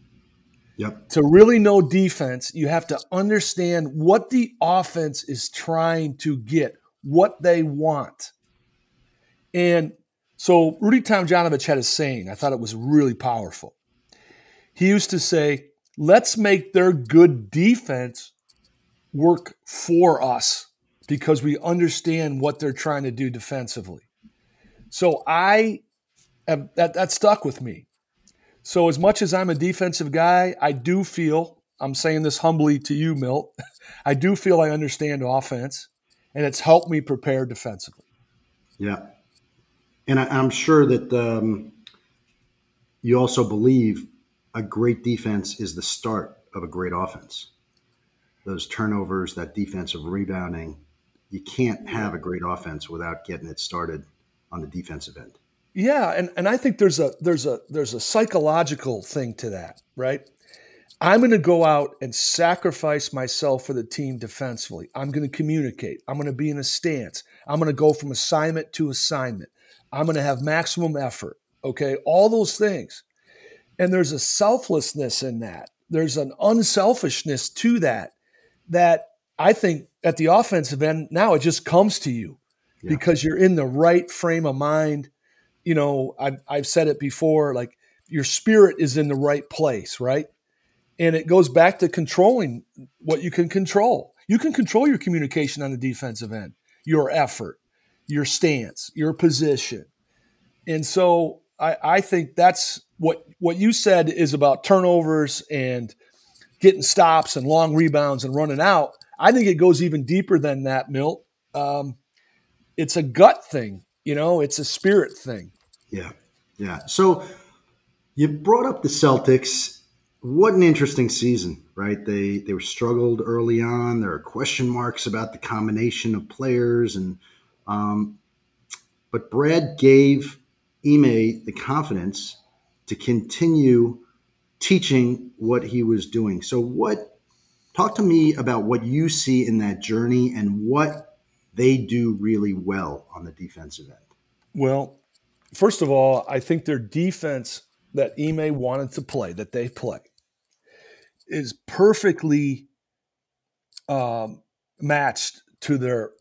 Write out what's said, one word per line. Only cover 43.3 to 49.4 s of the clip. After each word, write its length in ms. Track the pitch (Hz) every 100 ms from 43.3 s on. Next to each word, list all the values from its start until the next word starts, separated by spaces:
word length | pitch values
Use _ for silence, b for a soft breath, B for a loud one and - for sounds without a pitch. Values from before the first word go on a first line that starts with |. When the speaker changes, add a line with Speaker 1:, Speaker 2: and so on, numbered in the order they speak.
| 135 107
Speaker 1:
believe 600 | 107 123 131 110 - - _ _ _ _
a 80 | 113
great 420 | 104 107 120 120
defense 560 | 120 113 110 104 90 -
is 160 | 95 85
the 60 |
start 560 | - - 117 107 - _ _
of 100 | 98
a 40 | 85
great 260 | 87 90 87
offense. 560 | 92 - - - - _ _ _ _ _ _ _ _ _ 98
Those 220 | 90 -
turnovers, 640 | - 107 101 90 95 87
that 200 | 87